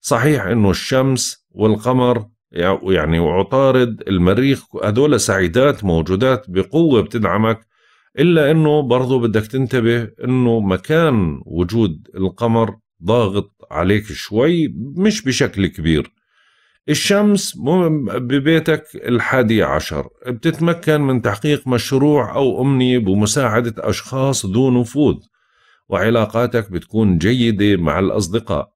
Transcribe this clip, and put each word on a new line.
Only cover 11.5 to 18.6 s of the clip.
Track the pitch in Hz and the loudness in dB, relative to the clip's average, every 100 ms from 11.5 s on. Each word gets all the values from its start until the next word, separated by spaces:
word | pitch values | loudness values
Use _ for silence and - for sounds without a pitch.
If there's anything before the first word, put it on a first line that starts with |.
| 78 87 113 107 78 - 92 | -4 -2 0 0 -2 -14 -6
القمر | 95 - 117 113 113 101 _ _ | -6 -2 0 0 0 -4 _ _
ضاغط | 82 120 107 101 90 _ - | -2 0 0 -2 -6 _ -12
عليك | 76 90 104 101 | -4 0 0 -2
شوي، | 76 - 104 139 175 151 76 127 151 | -12 -6 0 0 2 -2 -4 -10 -2
مش | 208 214 | 0 0
بشكل | 135 120 123 95 92 | -4 -2 -2 0 -2
كبير. | - 80 76 71 _ _ _ _ _ _ _ - | -2 0 0 -2 _ _ _ _ _ _ _ -4
الشمس | 151 - 202 208 202 - - | -4 0 2 2 2 -2 -8
م-، | 131 185 170 156 117 | -2 2 2 0 -2
ببيتك | 123 123 139 139 160 | -6 -2 -2 2 0